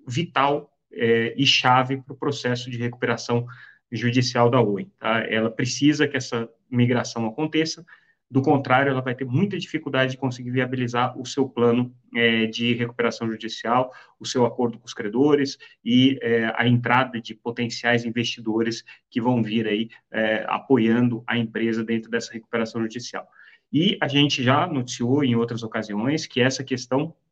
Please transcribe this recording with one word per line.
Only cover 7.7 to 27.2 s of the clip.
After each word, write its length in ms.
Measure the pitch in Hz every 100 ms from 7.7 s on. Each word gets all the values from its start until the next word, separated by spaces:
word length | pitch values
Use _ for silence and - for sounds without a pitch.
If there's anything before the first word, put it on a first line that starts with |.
| - - - _ _ _
do 140 | 135
contrário, 480 | 135 143 - 131 139
ela 100 | 131
vai 140 | 127
ter 100 | 123
muita 320 | 131 131 202 190
dificuldade 560 | - 156 143 131 131
de 60 | 131
conseguir 320 | 135 123 123
viabilizar 640 | 127 123 127 120 120 123 135
o 60 |
seu 240 | 123 - 131
plano, 460 | - 120 120 123 - _
é, 320 | 120 117 113 110
de 280 | 110 120
recuperação 560 | 120 120 - 117 110 113
judicial, 640 | 110 110 - 117 123 127 - - -
o 80 | 113
seu 180 | 131
acordo 340 | 117 - 120 -
com 80 | -
os 80 |
credores 640 | - 107 113 147 143 135 - - _
e, 340 | 117 123 131 131
é, 300 | 117 113 113 -
a 100 | 120
entrada 540 | 120 120 123 131 117
de 140 | -
potenciais 720 | 113 120 117 117 - 120 120
investidores 800 | 117 117 117 - 113 110 117 113 - - _
que 120 | 131
vão 220 | 120 123
vir 240 | 107 113 107
aí, 220 | 104 117 - _
é, 340 | 110 110 110 -
apoiando 760 | - - 131 113 117 123 120 -
a 120 | 117
empresa 460 | 113 110 113 113
dentro 260 | 113 113 113
dessa 220 | 117 113
recuperação 500 | 113 - 117 113 117
judicial. 460 | 113 120 - - - _ - - _
E 240 | 139 185 220
a 80 | 147
gente 340 | 143 147 147
já 240 | 123 143 175
noticiou 560 | 143 117 - 120 143
em 140 | 135 117
outras 260 | 117 113
ocasiões 640 | 110 113 104 104 123 156 -
que 140 | 123
essa 240 | 127 135
questão 500 | 131 127 - 131 160 -